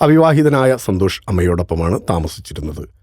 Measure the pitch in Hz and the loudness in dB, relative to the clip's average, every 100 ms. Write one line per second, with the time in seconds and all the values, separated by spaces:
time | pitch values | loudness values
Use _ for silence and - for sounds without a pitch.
0 | 151 156 160 151 151 139 131 127 - 95 | 2 4 4 4 2 2 2 0 -2 -2
1 | 95 - - 92 90 87 85 82 85 98 | -2 -2 -4 -2 0 0 -2 -2 -2 -2
2 | - 85 78 - - 76 78 73 - _ | -2 -4 -4 -10 -16 -12 -10 -12 -16 _